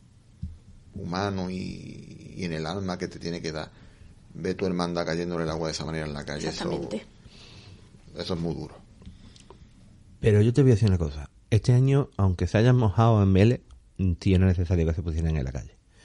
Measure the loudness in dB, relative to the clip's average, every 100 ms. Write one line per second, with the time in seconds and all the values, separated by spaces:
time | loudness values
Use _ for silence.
0 | _ _ _ -14 -14 -14 -20 -20 -20 -14
1 | -8 -4 -4 -4 -6 -6 -8 -12 -16 -18
2 | -20 -20 -18 -10 -8 -6 -6 -6 -6 -6
3 | -8 -10 -10 -8 -8 -8 -12 -16 -20 -20
4 | -20 -20 -20 -10 -8 -4 -4 -2 -4 -4
5 | -4 -4 -6 -6 -6 -4 -6 -6 -8 -8
6 | -8 -10 -10 -8 -8 -8 -8 -8 -8 -10
7 | -12 -20 -20 -20 -20 -20 -20 -20 -20 -20
8 | -20 -14 -8 -6 -6 -6 -10 -16 -20 -20
9 | -20 -20 -20 -20 -20 -20 -20 -20 -20 -20
10 | -20 -2 2 4 4 4 6 6 4 4
11 | 2 -2 -16 _ 0 0 4 4 4 2
12 | 0 0 0 2 0 4 6 6 4 4
13 | 4 6 6 6 6 4 -6 -20 _ -4
14 | -2 0 2 4 4 2 0 0 0 -2
15 | -4 -2 -2 -2 -4 -8 -12 _ _ _